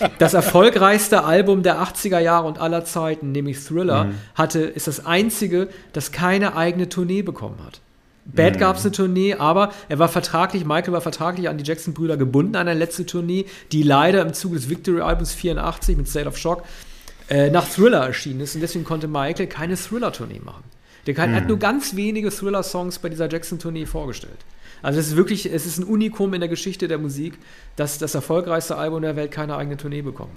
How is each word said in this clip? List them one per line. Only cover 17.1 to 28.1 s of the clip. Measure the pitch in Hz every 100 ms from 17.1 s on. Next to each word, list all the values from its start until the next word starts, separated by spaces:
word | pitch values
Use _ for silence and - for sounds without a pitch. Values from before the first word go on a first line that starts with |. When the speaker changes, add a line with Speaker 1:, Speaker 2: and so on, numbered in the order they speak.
| - -
Speaker 1:
äh, | 143 143
nach | 170 175
Thriller | - 226 196
erschienen | 131 120 151 131
ist. | 143 160
Und |
deswegen | 165 175
konnte | 156 160 156
Michael | 151 139 170 180
keine | - 165 180
Thriller-Tournee | - 226 220 - 113 -
machen. | - - - - _ - -
Der |
kann, | 143 160 113
hat |
Speaker 2:
Mhm. | 90
Speaker 1:
nur | 220
ganz | 208 269 277 190
wenige | 208 220 208
Thriller-Songs | - 196 196 185 180 180 175
bei | 175
dieser | 160 160
Jackson-Tournee | 165 165 165 165 160 151
vorgestellt. | 165 143 - - - - - - -
Also | 139 147
es | 156
ist | 156
wirklich, | 190 214 -
es | 156 175
ist | 165
ein |
Unikum | 185 214 220 214 196
in | 185
der | 170
Geschichte | 170 196 180 170
der | 156
Musik, | 151 139 160 - - - - -
dass | 147 -
das | 151